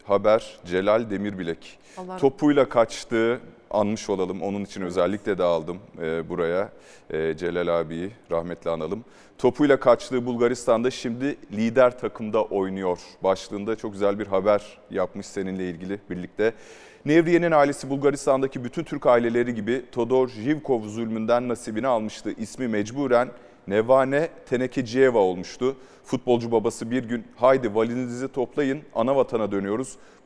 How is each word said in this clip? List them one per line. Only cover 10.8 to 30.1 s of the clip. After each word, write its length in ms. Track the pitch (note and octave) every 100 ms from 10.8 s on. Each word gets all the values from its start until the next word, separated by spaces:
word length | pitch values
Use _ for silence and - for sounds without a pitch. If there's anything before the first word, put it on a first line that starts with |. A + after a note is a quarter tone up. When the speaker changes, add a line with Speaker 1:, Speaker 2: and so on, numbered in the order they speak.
| B2
Speaker 1:
şimdi 460 | - B2 A#2 C#3 - -
lider 480 | G#2 A2+ A#2+ B2 B2
takımda 440 | A2+ - G#2+ A2
oynuyor 560 | - G2 F#2+ F#2+ F#2 F2+ - -
başlığında 520 | F#2+ F#2+ - G#2 G2+ A2
çok 160 | A2+
güzel 280 | G2 G2+ G2+
bir 80 | G2
haber 520 | F#2+ G2+ G#2 - - -
yapmış 340 | F#2+ - G2+ F#2+
seninle 440 | G2+ F#2+ F#2+ F#2
ilgili 300 | E2 F#2 G2+ -
birlikte. 440 | F2+ F2+ - A2 - - - - - C#3
Nevriye'nin 460 | D#3+ E3 E3 E3+
ailesi 380 | D3+ C#3+ C#3 C3+
Bulgaristan'daki 720 | C#3 C#3 C#3 - C3+ C3+ C3+
bütün 200 | A#2+ -
Türk 220 | D#3 D3 C#3
aileleri 500 | A#2+ A#2 A#2+ A#2+ A2+
gibi 300 | G2+ C3 -
Todor 360 | B2 A#2 B2+ B2+
Zhivkov 540 | A2 A#2+ D3+ D3 A#2+
zulmünden 680 | G#2+ A2 A2+ A2 A2 A#2+ B2+
nasibini 380 | A2+ - A2 C3
almıştı. 460 | A#2 G#2+ - G#2 -
İsmi 300 | A2+ - B2
mecburen 640 | G#2+ G#2+ C3 C#3 A#2+ B2+ - - _ -
Nevane 640 | G2+ A2+ C3 C3 C#3 E3 - -
Tenekeciyeva 680 | B2 B2+ C#3 A#2+ B2+ C3 A#2
olmuştu. 560 | F#2 F2+ F#2 - B2+ C#3 - -
Futbolcu 480 | - B2+ B2+ A#2+ A#2
babası 400 | A#2 A2+ - A2+
bir 120 | B2+
gün, 240 | A2+ A#2+ G#2+ -
"Haydi 400 | B2 C3+ A#2 G#2+
valizinizi 560 | A2+ B2 B2 A#2+ C3
toplayın, 500 | C3 A#2+ - C3+ D3 - -
ana 200 | A#2 C#3
vatana 360 | - A#2 G#2
dönüyoruz. 460 | G2 G2 A2+ C3 - -